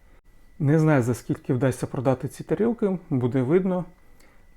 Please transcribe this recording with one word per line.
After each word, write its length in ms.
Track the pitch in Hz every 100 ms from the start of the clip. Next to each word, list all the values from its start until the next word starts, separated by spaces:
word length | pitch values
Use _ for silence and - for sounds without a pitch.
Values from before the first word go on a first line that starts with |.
| - - - - - -
Не 200 | 143 160
знаю, 240 | 156 147
за 120 | 117
скільки 400 | 120 - 147 -
вдасться 320 | 131 131 120 123
продати 420 | - 127 127 131
ці 160 | -
тарілки, 540 | - 160 220 233 202 185 -
буде 320 | 135 123 127
видно. 420 | 123 175 190 180 170 - - - - - -